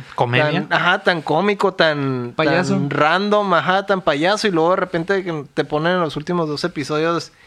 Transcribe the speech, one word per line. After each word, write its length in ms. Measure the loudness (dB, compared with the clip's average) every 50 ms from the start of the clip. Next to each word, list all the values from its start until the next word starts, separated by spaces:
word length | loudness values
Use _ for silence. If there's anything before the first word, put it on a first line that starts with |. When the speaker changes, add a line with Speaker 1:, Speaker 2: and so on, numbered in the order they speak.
| -18 -10 -2
Speaker 1:
¿Comedia? 520 | -2 0 2 2 2 2 2 0 -2 -2 0
Speaker 2:
tan, 40 | 0
ajá, 240 | 0 2 2 0 2 2
tan 200 | 0 0 0 0
cómico, 500 | 0 0 0 2 0 0 0 0 -2 2
tan, 600 | 2 2 2 2 0 -2 -2 -2 -4 -6 -6 -4
Speaker 3:
Payaso. 380 | -2 0 2 2 0 0 0 0
Speaker 2:
tan 160 | 0 0 0
random, 640 | 0 2 2 4 4 2 2 2 2 2 2 2 2
ajá, 320 | 2 2 2 0 0 0
tan 160 | 0 -2 0 0
payaso, 440 | 0 0 2 2 2 0 2 0
y 40 | 0
luego 200 | 2 2 2 2 2
de 40 |
repente 480 | 0 0 -2 -4 -4 -2 0 -2 -2 -2
que 200 | -4 -6 -6 -8 -8 -4
te 100 | -4 -4
ponen 300 | -2 -2 -2 0 0 0
en 60 | 0 0
los 140 | -2 -4 -6
últimos 280 | -6 -4 -2 -2 -2 -2
dos 140 | -4 -4 -6
episodios 680 | -6 -6 -6 -6 -4 -2 -2 0 0 0 -2 -4 -8 _ _ -20